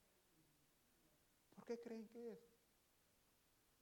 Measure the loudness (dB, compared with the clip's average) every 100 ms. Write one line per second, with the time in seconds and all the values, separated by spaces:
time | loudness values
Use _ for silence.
0 | -20 -20 -20 -20 -20 -20 -20 -20 -20 -20
1 | -20 -20 -20 -20 -14 -2 4 6 6 2
2 | 0 0 0 0 -6 -16 -20 -20 -20 -20
3 | -20 -20 -20 -20 -20 -20 -20 -12